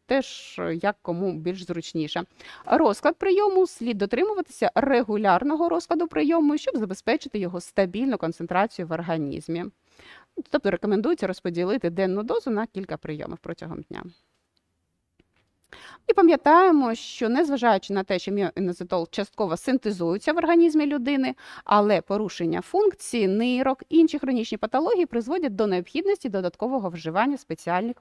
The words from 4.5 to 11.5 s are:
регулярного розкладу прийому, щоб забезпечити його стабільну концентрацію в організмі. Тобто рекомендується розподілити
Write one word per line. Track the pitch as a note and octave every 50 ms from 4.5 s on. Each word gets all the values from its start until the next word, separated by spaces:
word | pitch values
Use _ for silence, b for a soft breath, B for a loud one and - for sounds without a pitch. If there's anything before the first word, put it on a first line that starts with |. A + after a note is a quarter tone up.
| - - - G3 -
регулярного | - C#4 C4 C4+ A#3+ B3 - G#3 G#3+ A3 G3 F3+ F3+ A#3 D4 D4+ D4+ E4+ E4+
розкладу | E4 F4 - - F4+ D#4 F4
прийому, | E4 - D#4 D4+ C#4+ E4 E4 D#4 C#4+ D4 D4+
щоб | - C4+ B3+
забезпечити | B3 G#3+ F#3 F#3 - - - A#3+ D#4 - C#4 - G#3+
його | F#3+ F3 F3+ F3
стабільну | - - - - G3 F#3 F3 G#3 B3+ C4+ A#3+ -
концентрацію | - E3 E3 - F3 E3+ F3 F3+ G3+ A#3 - - F3+
в | D#3+ E3
організмі. | D#3+ E3+ E3+ E3 D#3+ D3+ C#3+ C3+ - D#3 - E3 E3 F3 - - _ B B B B B B B B B B _ - D4 _
Тобто | - D4+ - G3
рекомендується | F#3 - - G#3+ G#3 G3 G#3 C#4+ F4 - -
розподілити | F#3 F3+ - - F3+